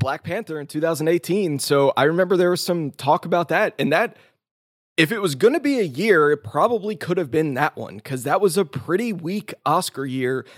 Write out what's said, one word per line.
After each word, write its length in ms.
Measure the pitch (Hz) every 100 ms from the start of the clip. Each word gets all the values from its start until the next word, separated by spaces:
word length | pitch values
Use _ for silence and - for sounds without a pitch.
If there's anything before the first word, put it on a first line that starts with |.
Black 240 | 131 151
Panther 340 | - 185 170 156
in 80 | 143
two 140 | 151
thousand 260 | 165 156 160
eighteen. 500 | 175 - 196 180 143
So 320 | - 143 139 -
I 80 |
remember 320 | 143 170 185 185
there 140 | 180
was 140 | 180
some 260 | - 175 143
talk 320 | - 139 170
about 240 | 170 175 170
that. 260 | 165 208 -
And 140 | 139
that, 240 | 160 160 - _ _ _ _ _ _ _ -
if 160 | 160
it 80 | 220
was 140 | 190 131
gonna 240 | 220 330
be 180 | 285 262
a 60 |
year, 480 | 175 127 220 170 147
it 100 | 147
probably 540 | - 147 214 233 208 190
could 200 | - 180
have 120 | 147
been 240 | 160 160
that 220 | 127 151 -
one, 240 | 113 101
'cause 240 | - 131
that 160 | 139 185
was 160 | 196 156
a 60 |
pretty 480 | 170 139 - 185 240
weak 420 | 175 165 202 - -
Oscar 400 | 139 165 - -
year. 400 | 135 131 127 131 -